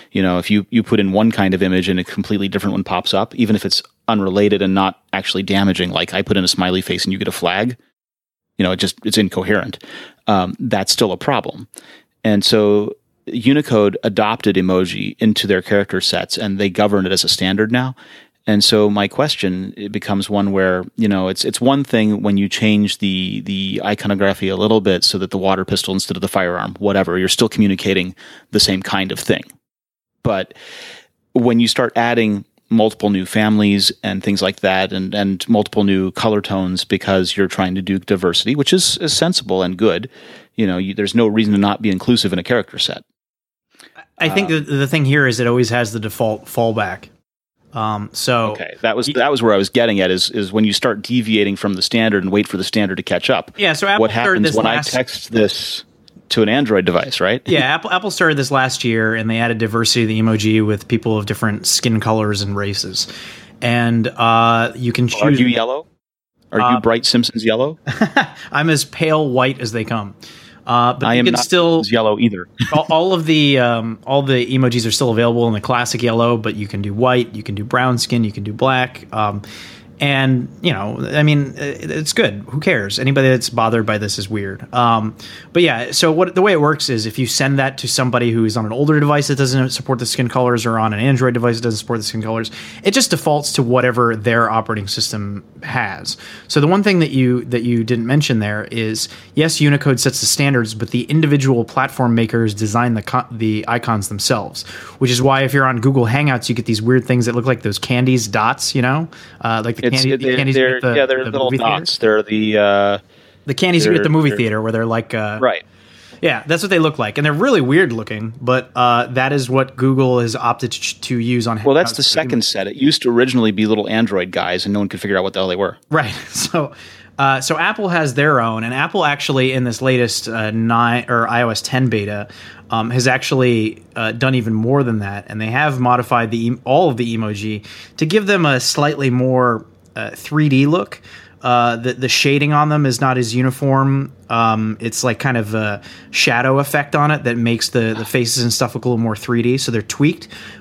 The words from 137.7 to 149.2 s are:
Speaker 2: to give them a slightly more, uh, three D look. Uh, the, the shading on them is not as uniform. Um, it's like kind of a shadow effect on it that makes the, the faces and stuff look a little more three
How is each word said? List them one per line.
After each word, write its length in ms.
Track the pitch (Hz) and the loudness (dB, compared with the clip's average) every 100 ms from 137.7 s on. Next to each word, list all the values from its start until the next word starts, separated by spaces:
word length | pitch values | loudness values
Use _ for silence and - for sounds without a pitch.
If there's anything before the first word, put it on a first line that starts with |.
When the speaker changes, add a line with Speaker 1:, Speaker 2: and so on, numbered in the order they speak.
| - - - | -20 -14 -4
Speaker 2:
to 80 | 160 | 0
give 200 | 208 196 | 2 2
them 200 | 196 156 | 2 2
a 140 | 131 | 2
slightly 500 | - - 147 143 135 | 0 0 0 0 0
more, 560 | 123 127 127 123 113 - _ _ | 2 2 2 2 0 -6 _ _
uh, 160 | - 110 | -10 -10
three 340 | - - 147 151 | -10 -4 0 4
D 180 | 135 143 | 4 4
look. 360 | 175 202 - - - - - | 2 -2 -10 -20 -20 -20 -6
Uh, 340 | 127 123 120 117 | 0 2 2 0
the, 160 | 123 | -4
the 160 | 123 127 | -4 -2
shading 440 | - 143 143 147 | 0 2 2 2
on 160 | 147 151 | 2 2
them 160 | 151 143 | 2 2
is 140 | 117 | 2
not 180 | 135 127 | 0 0
as 160 | 117 | 0
uniform. 760 | 120 127 131 139 135 135 135 139 - - | 0 0 0 0 2 2 0 -2 -10 -4
Um, 480 | 117 113 110 110 107 | 0 2 2 -2 -4
it's 240 | 117 - | -6 -4
like 140 | 127 110 | -2 -2
kind 180 | 139 120 | -2 -2
of 180 | 104 | -2
a 280 | 110 107 101 - - - | -2 -4 -6 -10 -20 -8
shadow 480 | - - 117 131 135 | -2 2 2 2 2
effect 340 | 139 147 143 151 | 2 -2 0 0
on 140 | 147 | 2
it 140 | 151 | 0
that 120 | 120 120 | -2 0
makes 320 | 117 117 - | 0 0 -2
the, 240 | 127 113 110 | 0 0 -2
the 60 | 110 | -2
faces 360 | 131 117 131 | -2 0 0
and 80 | 117 | 0
stuff 220 | 110 123 | 0 -2
look 100 | 123 123 | -2 -2
a 20 | |
little 140 | 117 | 0
more 140 | 113 | -2
three 260 | 107 | -4